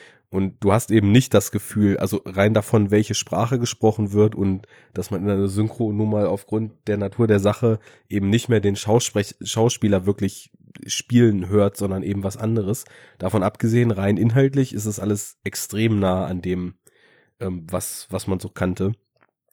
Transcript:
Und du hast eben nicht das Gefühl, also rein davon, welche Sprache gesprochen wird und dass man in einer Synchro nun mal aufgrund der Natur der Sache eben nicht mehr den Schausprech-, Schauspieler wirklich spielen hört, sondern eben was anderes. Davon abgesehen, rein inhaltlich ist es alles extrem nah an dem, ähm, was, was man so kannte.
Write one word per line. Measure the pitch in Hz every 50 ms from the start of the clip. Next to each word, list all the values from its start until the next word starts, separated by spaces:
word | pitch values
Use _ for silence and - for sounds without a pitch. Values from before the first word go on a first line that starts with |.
| - - _ _ _ _
Und | - 98 95 95 85 _
du | - 98 98
hast | 110 - -
eben | 101 113 101 101 101
nicht | 123 131 - -
das | 104 98 - -
Gefühl, | 104 - - - 107 104 101 98 -
also | - 95 - - -
rein | - 92 95 98 107 110
davon, | 107 101 - - 110 104 98
welche | 101 107 107 - 107
Sprache | - - - - 87 107 117 131 127
gesprochen | 120 - - - - 110 107 - 107 101
wird | 98 104 107 107 -
und | - 101 98 95 95 101 _ _ - _ _ _
dass | - 87 -
man | 104 92 92
in | 101
einer | 101 98 98 98
Synchro | 95 101 107 110 - - 117 107 104
nun | 104 107 107
mal | 110 104 104
aufgrund | 90 87 101 - - - 110 113 110 - _ _ -
der | 107 101
Natur | 101 98 - - 117 110
der | 107 101
Sache | 98 101 104 - - 117 110 110 - - - _ _ _
eben | - 104 98 98
nicht | 101 117 - -
mehr | 117 107
den | 98 101 101
Schausprech-, | 101 - 107 107 120 - - - 107 101 - - -
Schauspieler | - - - 113 110 120 - - - 107 101 95 92
wirklich | 98 101 - 101 98 - - - _ _ _ _ _ _ - -
spielen | - - - - - 120 120 120 117 104 98 90 90
hört, | 98 107 101 101 - -
sondern | 101 98 95 95 -
eben | 92 101 98 98
was | 98 95
anderes. | - 113 113 113 113 104 92 113 - - - - - - - _ _
Davon | - 95 110 110
abgesehen, | 95 101 - - - 117 110 120 120 117
rein | 110 95 98 101 107 92
inhaltlich | - 123 113 135 135 135 135 139 135 127 -
ist | - 98
es | 110 104 -
alles | 95 104 104 101 - - - _ _
extrem | 98 - - - - - 101 110 113 110 104
nah | 98 92 90 92 95
an | - 92 90
dem, | 87 90 92 90 90 90 90 - _ _ _ _ _ _ _ _ _ _ _ _
ähm, | 95 95 92 90 82 80
was, | 92 90 - - - - - -
was | - 92 - 104
man | 98 90
so | - -
kannte. | - - 101 92 92 - 92 95 113 - _ _ _ _ _ _ _ _ _ _